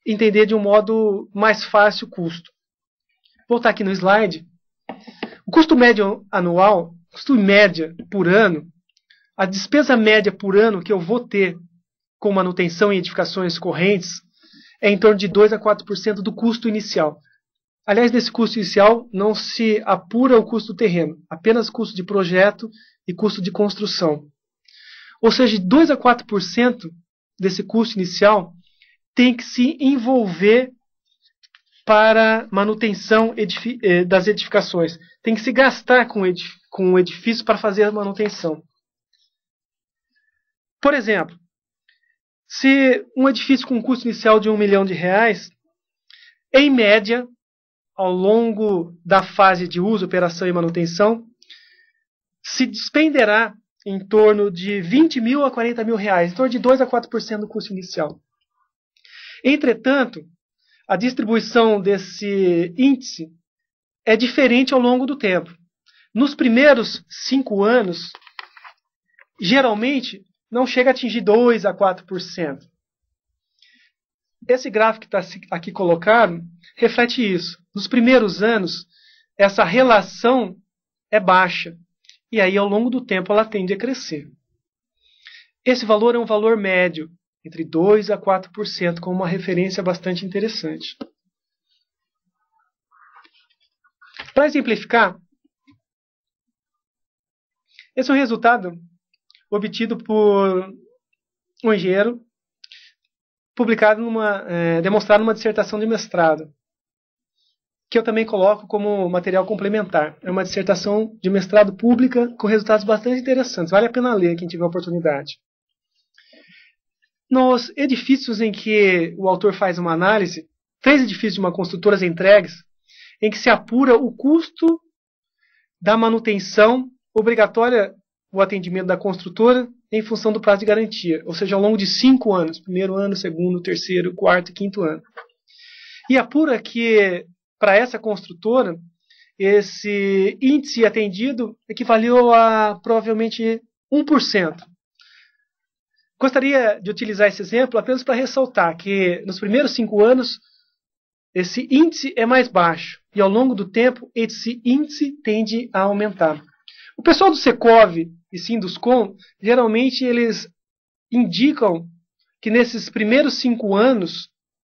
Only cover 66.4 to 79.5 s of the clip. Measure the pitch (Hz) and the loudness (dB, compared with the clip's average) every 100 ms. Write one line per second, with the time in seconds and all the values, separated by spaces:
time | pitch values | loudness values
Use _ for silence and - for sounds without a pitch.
66.4 | 247 226 294 254 214 - _ - - 269 | 0 4 6 4 0 -8 _ -14 -4 -2
67.4 | 254 202 202 247 190 165 - - _ - | -2 -2 2 2 0 -8 -14 -20 _ -20
68.4 | - _ - _ _ _ _ _ _ - | -20 _ -20 _ _ _ _ _ _ -8
69.4 | 180 269 254 208 247 277 - 190 _ _ | 0 2 2 0 -2 -4 -6 -16 _ _
70.4 | - 233 254 254 262 254 240 226 196 220 | -8 -4 -2 0 0 0 -2 -4 2 4
71.4 | 240 226 190 175 196 180 - 185 175 - | 4 2 -2 0 -2 -2 -8 -12 -10 -8
72.4 | 156 135 _ _ _ _ _ _ _ _ | -8 -8 _ _ _ _ _ _ _ _
73.4 | _ _ _ _ _ _ _ _ _ _ | _ _ _ _ _ _ _ _ _ _
74.4 | - 254 254 208 220 220 - 196 175 - | -2 -2 -2 0 0 -2 -6 -6 -6 -14
75.4 | - 170 180 185 180 170 170 233 208 170 | -12 -10 -10 -4 -2 0 2 4 2 -2
76.4 | 170 _ _ - 233 233 240 254 214 175 | -14 _ _ -2 -2 0 -2 -2 -2 -2
77.4 | 165 - _ 202 - 254 233 262 208 165 | -6 -16 _ -14 -4 2 4 4 2 -2
78.4 | 214 226 170 - - _ _ _ _ - | 0 0 -2 -8 -18 _ _ _ _ 0
79.4 | 196 | 0